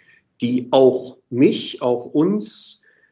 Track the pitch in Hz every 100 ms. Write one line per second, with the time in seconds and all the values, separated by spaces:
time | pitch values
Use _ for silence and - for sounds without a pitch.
0 | _ _ _ - 120 123 120 135 131 123
1 | - - - 120 170 - - - 127 120
2 | - 151 175 208 - - - - _ _
3 | _